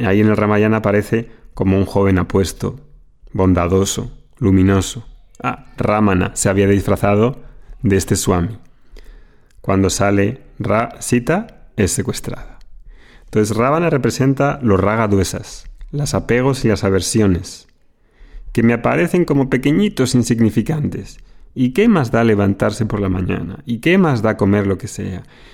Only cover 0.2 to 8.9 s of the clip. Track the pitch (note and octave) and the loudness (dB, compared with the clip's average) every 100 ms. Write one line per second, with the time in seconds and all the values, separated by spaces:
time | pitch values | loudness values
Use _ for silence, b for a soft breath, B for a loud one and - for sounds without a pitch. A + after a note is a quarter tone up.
0.2 | G#2+ G#2 G#2 G#2+ G#2+ A2 G#2 G#2 G2+ A2+ | 2 2 2 2 2 0 0 0 0 -4
1.2 | A#2 b b - F#2+ F#2+ F#2+ G2+ G2 F#2 | -4 b b -4 0 0 0 0 2 2
2.2 | F2 F#2+ F#2 - F#2+ - - - - _ | 0 0 -2 -4 -8 -8 -16 -20 -20 _
3.2 | - G#2 F#2+ F2 F2 F#2+ F#2+ - - - | -10 0 2 2 2 0 0 -4 -10 -14
4.2 | - - G#2+ F#2+ F#2+ G2 F2+ - - - | -20 -4 2 4 4 2 0 -8 -16 -20
5.2 | - - B2 - - - G#2+ G#2+ G#2+ F#2+ | -20 -10 -8 -8 -10 -6 -2 2 2 2
6.2 | F#2+ - G2+ G2 G2 G2+ F2+ F#2+ G2+ G#2 | 0 -2 0 2 4 2 2 0 2 2
7.2 | A#2 C#3 b b b b - G2 F#2+ G2+ | 2 -2 b b b b 0 0 0 -2
8.2 | - F#2 F2 - - b b | 0 0 -2 -6 -18 b b